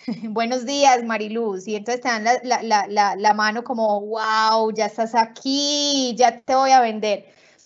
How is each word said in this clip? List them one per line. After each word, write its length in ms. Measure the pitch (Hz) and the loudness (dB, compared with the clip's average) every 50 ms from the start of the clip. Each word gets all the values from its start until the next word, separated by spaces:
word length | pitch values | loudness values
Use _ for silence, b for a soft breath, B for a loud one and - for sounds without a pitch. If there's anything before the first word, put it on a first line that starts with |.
| B | B
<laughs> 220 | - 214 160 185 226 | -10 -10 -8 -8 -8
buenos 380 | 208 226 226 233 254 254 240 | -4 -4 -2 -2 -2 -4 -4
días, 360 | 233 285 285 277 269 254 240 233 | -4 0 4 4 6 4 4 2
Mariluz", 600 | 226 226 214 214 214 214 233 233 220 196 185 - 220 | 0 -2 -2 -2 -2 -4 -4 -4 -4 -6 -6 -8 -8
y 80 | 214 | -8
entonces 260 | 208 208 - 240 247 247 | -8 -4 -4 -6 -4 -2
te 60 | 269 | -4
dan 160 | 233 220 214 | -4 -2 0
la, 160 | 226 254 254 240 | 0 0 0 0
la, 200 | 254 240 208 214 | -2 -2 -2 0
la, 240 | 226 220 208 190 | 0 0 0 0
la, 300 | - 202 208 202 202 185 | 0 0 0 2 2 0
la 180 | 185 202 214 208 | 0 2 2 2
mano 300 | 208 208 214 208 240 233 | 2 2 -2 -2 -4 -6
como, 360 | - 262 233 226 214 208 202 202 | -6 -4 -2 0 0 0 -2 -2
"Wow, 720 | 214 220 220 220 220 220 220 220 220 220 226 220 220 214 | -6 -6 -4 -2 0 2 2 4 4 4 2 2 0 0
ya 120 | 214 214 | -2 -4
estás 280 | 202 208 - 226 226 233 | -4 -2 -4 -4 -2 0
aquí, 1000 | 240 226 226 233 - - 269 269 277 285 285 294 294 285 285 285 277 262 247 233 | 0 0 0 -2 -10 -4 -2 -2 -2 0 0 -2 -2 0 0 0 0 0 -2 0
ya 240 | 190 247 240 240 240 | 2 2 2 2 0
te 140 | _ - 262 | _ -2 0
voy 160 | 262 269 269 | 2 4 6
a 100 | 262 262 | 6 6
vender". 460 | 240 226 220 214 208 214 202 196 - b b b b b b b b | 4 4 -2 -4 -2 -2 -2 -4 -6 b b b b b b b b